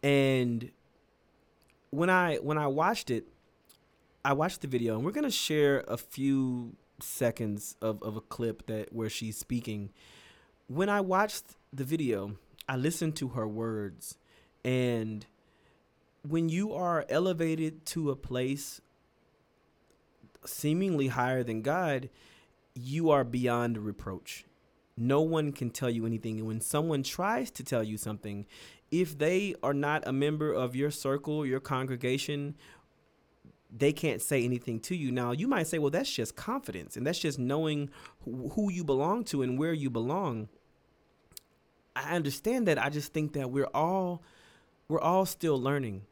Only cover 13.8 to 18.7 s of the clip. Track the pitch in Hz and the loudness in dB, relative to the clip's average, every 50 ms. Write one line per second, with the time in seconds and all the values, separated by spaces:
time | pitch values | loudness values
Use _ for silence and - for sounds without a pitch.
13.8 | 104 98 85 - - - - _ _ _ _ - _ _ _ _ _ 127 127 127 | -4 -6 -8 -10 -14 -16 -16 _ _ _ _ -20 _ _ _ _ _ 0 2 4
14.8 | 127 123 120 113 110 110 110 107 107 - _ _ _ _ _ _ _ _ _ _ | 4 4 2 2 0 -2 -4 -8 -10 -12 _ _ _ _ _ _ _ _ _ _
15.8 | _ _ _ _ _ _ _ _ _ 147 151 165 165 165 160 175 202 214 - 151 | _ _ _ _ _ _ _ _ _ -2 0 2 2 2 2 2 0 0 0 0
16.8 | 180 175 175 160 - - - 151 175 190 180 160 170 165 160 160 160 156 156 160 | 0 2 2 2 2 2 2 4 4 4 2 2 2 0 2 2 0 -2 -2 -6
17.8 | - - - 170 160 147 139 135 - - 127 127 127 131 139 139 139 - | -10 -6 -4 -2 0 0 -2 -2 -4 -4 -2 0 0 0 0 -2 -4 -10